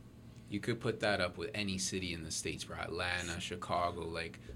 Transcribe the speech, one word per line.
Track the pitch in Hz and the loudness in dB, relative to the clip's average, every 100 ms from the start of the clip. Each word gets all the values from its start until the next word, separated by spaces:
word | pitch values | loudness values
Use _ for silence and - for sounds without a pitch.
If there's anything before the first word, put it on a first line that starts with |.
| - - - - - | -16 -18 -18 -16 -4
You | 104 | -2
could | 120 120 | 0 0
put | 117 107 | 2 4
that | 107 98 | 6 6
up | 90 92 | 4 0
with | 85 | -4
any | 104 101 92 | 0 0 2
city | - 95 90 | 0 0 0
in | 82 | -2
the | 80 | -2
States, | - 87 - | -2 -2 -2
bro. | - 82 | -4 -4
Atlanta, | 82 85 90 90 87 85 | -2 0 2 2 0 -2
Chicago, | - 92 - 87 87 85 82 | -2 -4 2 4 4 2 -2
like, | 82 82 - - | -2 -2 -6 -12